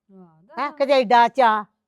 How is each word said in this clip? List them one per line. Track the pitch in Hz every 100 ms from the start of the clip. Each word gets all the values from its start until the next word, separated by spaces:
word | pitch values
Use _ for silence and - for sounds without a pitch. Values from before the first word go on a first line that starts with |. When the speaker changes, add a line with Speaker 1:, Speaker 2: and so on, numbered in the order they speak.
| _
Speaker 1:
ਵਾਹ, | 190 180 160 185 226
Speaker 2:
ਹੈਂ, | 285
Speaker 1:
ਦੱਸ। | 294
Speaker 2:
ਕਦੇ | 269
ਐਡਾ | 269 220 240 233
ਚਾਅ। | - 240 214 208 _